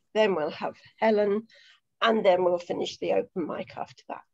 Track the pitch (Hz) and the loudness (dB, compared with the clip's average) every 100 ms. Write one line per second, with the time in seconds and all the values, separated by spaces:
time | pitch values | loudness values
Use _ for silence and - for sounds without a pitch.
0 | _ 214 214 175 151 196 170 - - _ | _ 0 2 2 -4 -6 -8 -10 -18 _
1 | 220 208 208 202 226 _ _ _ _ _ | 2 2 2 0 -4 _ _ _ _ _
2 | 226 220 190 180 180 175 - 185 - - | 0 2 4 4 2 0 -2 -6 -8 -6
3 | 175 196 190 190 151 - - - - - | -2 -2 -2 -6 -6 -6 -10 -12 -14 -16
4 | - - - | -16 -16 -16